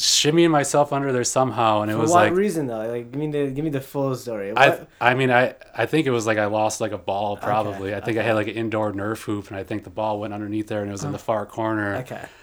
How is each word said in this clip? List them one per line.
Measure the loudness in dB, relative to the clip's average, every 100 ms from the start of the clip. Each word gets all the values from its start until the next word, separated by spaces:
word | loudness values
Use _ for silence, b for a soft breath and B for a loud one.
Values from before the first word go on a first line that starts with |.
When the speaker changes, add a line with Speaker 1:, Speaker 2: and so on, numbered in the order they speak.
Speaker 1:
shimmying | 0 2 4 4 6
myself | 4 2 2 2
under | 0 0
there | 0
somehow, | 0 2 2 2 2 4
and | 2
it |
Speaker 2:
For | 0
Speaker 1:
was | 4
Speaker 2:
what | 6
Speaker 1:
like | 6
Speaker 2:
reason | 4 0 -2 -4
though? | -4 -4
Like, | -6 -6
give | -6
me | -4
the, | -2 -2
give | -2
me | -4
the | -4
full | -6 -4 -2 -2
story. | -6 -6 -2 6
Speaker 1:
I, | 6
Speaker 2:
What? | 4 -8 b
Speaker 1:
I | 2
mean, | 4 4
I, | 4 4 -2 -14
I | -4 0
think | 2 2
it |
was, | 0 0
like, | 0
I | 0
lost, | 0 0 -2
like, | -4
a | -4
ball, | -4 -2 -2
Speaker 2:
Okay, | -4
Speaker 1:
probably. | -2 0 -2 -4 -6
I | -4
think | -4 -2
I |
Speaker 2:
okay. | 0
Speaker 1:
had, |
like, | 0 0
an |
indoor | -4 -4 -2 -2
Nerf | -4 -6 -6
hoop, | -6 -8 -8
and | -12
I |
think | -8 -8
the | -8
ball | -6 -4 -4
went | -6
underneath | -8 -6 -6 -4
there, | -6
and | -6
it |
was | -6
in | -8
Speaker 3:
Oh. |
Speaker 1:
the | -8
far | -4 -4 -4
corner. | -4 -2 -2 -2 -4
Speaker 2:
Okay. | -8 -12 -14 b